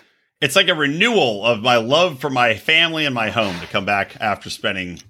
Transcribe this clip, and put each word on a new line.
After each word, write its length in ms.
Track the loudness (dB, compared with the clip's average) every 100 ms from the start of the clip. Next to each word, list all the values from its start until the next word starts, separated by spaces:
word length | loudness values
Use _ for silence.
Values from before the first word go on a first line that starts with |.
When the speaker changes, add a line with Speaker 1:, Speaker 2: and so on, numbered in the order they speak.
| _
Speaker 1:
<laughs> 300 | _ _ _
Speaker 2:
it's 140 | -2 0
like 120 | 0
a 60 | 0
renewal 720 | 0 0 2 2 2 0 0
of 160 | 0
my 160 | 2 2
love 420 | 4 2 2 0
for 100 | -4
my 260 | 0 2 2
family 500 | 2 2 2 0 -2
and 100 | -2
my 140 | -2
home 280 | -2 -2 -4
to 60 | -6
come 180 | -4 0
back 320 | 0 -2 -4
after 300 | -4 -4 -6
spending 480 | -8 -6 -6 -8 -10 -18